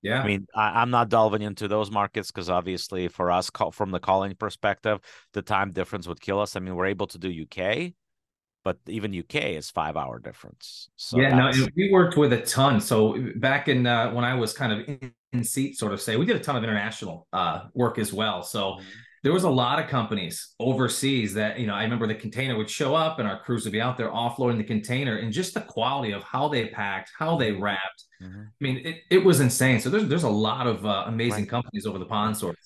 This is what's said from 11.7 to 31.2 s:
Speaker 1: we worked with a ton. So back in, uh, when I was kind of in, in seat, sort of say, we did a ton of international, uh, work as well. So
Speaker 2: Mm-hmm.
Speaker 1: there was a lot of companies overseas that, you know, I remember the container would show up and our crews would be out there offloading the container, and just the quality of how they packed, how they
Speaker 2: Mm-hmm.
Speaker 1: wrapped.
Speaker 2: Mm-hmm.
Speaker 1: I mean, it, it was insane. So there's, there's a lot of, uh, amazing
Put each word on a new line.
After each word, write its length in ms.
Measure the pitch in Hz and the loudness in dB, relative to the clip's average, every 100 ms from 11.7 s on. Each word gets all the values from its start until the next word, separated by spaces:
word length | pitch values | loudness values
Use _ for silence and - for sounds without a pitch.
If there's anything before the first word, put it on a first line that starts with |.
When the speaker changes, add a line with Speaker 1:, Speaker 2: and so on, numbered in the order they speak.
| 160 | 2
Speaker 1:
we 140 | 196 | 4
worked 240 | 190 175 151 | 6 6 6
with 160 | 143 | 4
a 80 | 117 | 4
ton. 400 | - - 135 113 | 0 2 4 4
So 340 | - 110 107 - 123 113 | 4 4 4 2 -4 0
back 320 | 131 139 139 | 0 2 2
in, 180 | 127 123 | 2 4
uh, 240 | 120 120 | 2 2
when 120 | 117 | 0
I 80 | 120 | 0
was 200 | 127 110 | 0 -2
kind 180 | - 127 | -2 -2
of 160 | 107 127 | -2 -4
in, 240 | 135 127 _ _ | -10 -12 _ _
in 100 | 123 | -4
seat, 320 | 110 - 135 - | -2 -2 -4 -2
sort 160 | 107 | -4
of 80 | 98 | -4
say, 160 | - 113 | -2 0
we 80 | |
did 120 | 180 214 | 2 0
a 40 | |
ton 160 | - 131 | 0 -2
of 80 | |
international, 640 | 113 104 107 - 101 82 _ | 0 -2 -2 -8 -12 -12 _
uh, 300 | 92 85 78 - | -2 -2 -2 -8
work 240 | 127 120 113 | 0 0 0
as 120 | 104 | -4
well. 320 | 98 107 92 | -2 -2 -4
So 300 | - 113 98 | -6 -4 -4
Speaker 2:
Mm-hmm. 160 | 92 - - - _ | -6 -14 -20 -20 _
Speaker 1:
there 100 | 135 | 0
was 100 | 180 | 2
a 60 | 175 | 4
lot 280 | 131 123 147 | 4 2 0
of 120 | - | 0
companies 640 | 135 107 107 85 - - _ | -2 0 -4 -4 -10 -14 _
overseas 760 | 120 123 120 - 135 135 107 | 0 2 2 2 0 2 0
that, 240 | 98 107 107 | -2 -2 -2
you 80 | 110 | -4
know, 80 | |
I 80 | 101 | -2
remember 240 | 110 120 110 | -2 0 -2
the 80 | |
container 420 | 110 - 120 131 113 | -4 -6 -4 -2 -2
would 140 | 107 | -4
show 240 | - 143 | -2 0
up 240 | 156 160 160 | 2 0 0
and 100 | 107 | -4
our 100 | 95 | -4
crews 220 | - 120 | -4 -4
would 80 | 107 | -2
be 100 | 104 | -2
out 160 | 120 123 | -2 -2
there 120 | 113 | -4
offloading 460 | 113 120 120 123 110 | -2 -4 0 0 0
the 80 | |
container, 520 | 104 107 107 127 139 107 | -2 -4 -2 -2 -2 -2
and 120 | 113 | -4
just 220 | 135 180 | -4 -4
the 80 | - | -6
quality 520 | - - 117 139 113 | -8 -2 -2 0 -4
of 100 | 101 | -6
how 260 | - 131 147 | -6 -2 0
they 200 | 139 110 | 0 -4
packed, 420 | - 101 98 - - | -4 -6 -6 -10 -6
how 180 | 160 165 | -2 0
they 160 | 117 | 0
Speaker 2:
Mm-hmm. 100 | 98 | 0
Speaker 1:
wrapped. 420 | 101 98 95 - - _ | -2 -2 -6 -12 -20 _
Speaker 2:
Mm-hmm. 180 | 92 98 | -18 -16
Speaker 1:
I 180 | 107 _ | -18 _
mean, 160 | 139 127 | -4 -4
it, 120 | 143 165 _ | -6 -10 _
it 160 | 185 | 6
was 160 | 185 156 | 8 8
insane. 400 | 127 - 131 120 | 6 6 4 4
So 80 | 127 | 4
there's, 180 | 196 208 | 0 2
there's 180 | 160 | 2
a 40 | 143 | 2
lot 380 | 104 107 123 123 | 2 2 0 -2
of, 180 | 95 | 0
uh, 200 | 104 98 - | -2 -2 -2
amazing 380 | 113 | -2